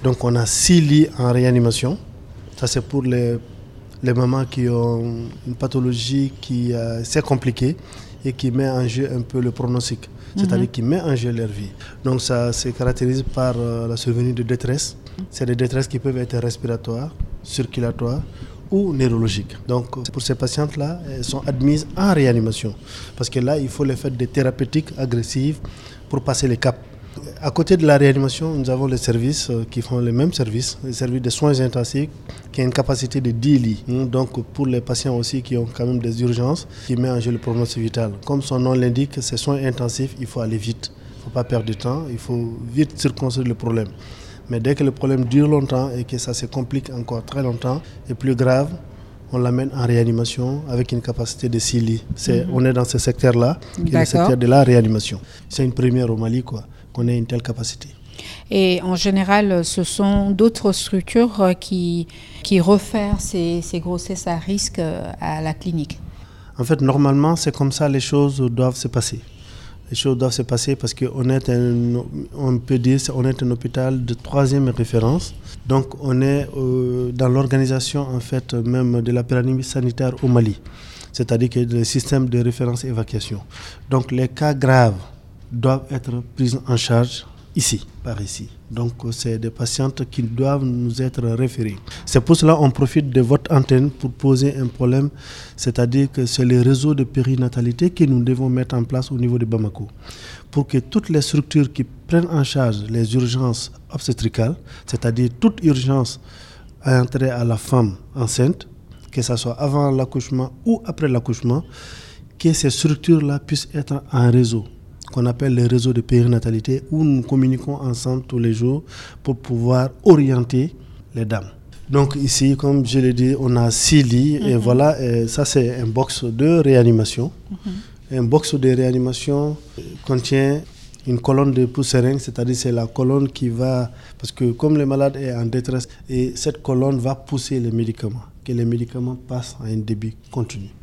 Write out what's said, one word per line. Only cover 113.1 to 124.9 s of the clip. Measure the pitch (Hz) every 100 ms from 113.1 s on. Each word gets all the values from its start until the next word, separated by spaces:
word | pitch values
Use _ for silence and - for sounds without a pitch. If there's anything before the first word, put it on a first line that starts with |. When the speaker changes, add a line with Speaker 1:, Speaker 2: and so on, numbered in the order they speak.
| 160 147 143
Speaker 1:
puissent | - 147 - 151
être | 139 139 -
en | 131 120
réseau, | 120 120 113 104 - - - -
qu'on | - 123
appelle | 120 139
les | 123 120
réseaux | 123 120
de | 117
périnatalité, | 117 123 120 117 120 113 107 131 131
où | 156
nous | 156 135
communiquons | 120 135 131 131 - 143
ensemble | 135 120 127 127
tous | 127 123
les | 117
jours | 110 120 139 - - - -
pour | - 123
pouvoir | - 120 117 127 131 - -
orienter | 160 139 127 120 127 151 - - - -
les | 120 110
dames. | 107 95 - - - -
Donc | 139 139 143
ici, | 139 - 135 139
comme | 139 139
je | 120 131
l'ai | 127
dit, | 120 127 135
on | 131 120
a | 117
six | 113 - 151
lits, | 131 120 139 147
et | 143 123
Speaker 2:
Mhm. |
Speaker 1:
voilà, | 110 123 147